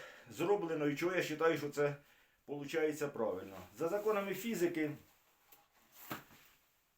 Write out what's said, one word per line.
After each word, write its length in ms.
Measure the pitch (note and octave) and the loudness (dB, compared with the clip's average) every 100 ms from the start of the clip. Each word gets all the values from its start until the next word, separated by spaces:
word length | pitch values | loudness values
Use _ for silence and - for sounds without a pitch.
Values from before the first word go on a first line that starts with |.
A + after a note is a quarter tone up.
| - - - | -12 -18 -12
зроблено 560 | - F3 G3+ E3 D#3 D3 | -2 2 2 2 2 2
і 100 | C#3+ | 2
чого 160 | F3 | 2
я 80 | F3+ | 2
вважаю, 360 | C#3+ D3+ E3 D3+ | 0 2 4 4
що 120 | C#3+ | 0
це 260 | D3 C#3+ C#3+ - _ _ _ - | 2 0 0 -12 _ _ _ -10
виходить 640 | C#3+ C#3 D#3+ D#3 D3 C#3+ | -8 -4 0 0 0 -4
правильно? 440 | A2+ G#2+ F#2 F#2+ F#2+ - - | 0 -2 -2 -6 -12 -14 -4
За 100 | E3 | -2
законами 460 | G3+ G#3+ G3+ G3 | 0 2 0 0
фізики 560 | F3+ A#3 F3+ F3 D#3 D3 C#3 - _ _ _ _ - _ _ _ - - - - - - _ _ _ _ | -4 -4 0 0 2 -2 -4 -14 _ _ _ _ -20 _ _ _ -20 -14 -14 -14 -20 -20 _ _ _ _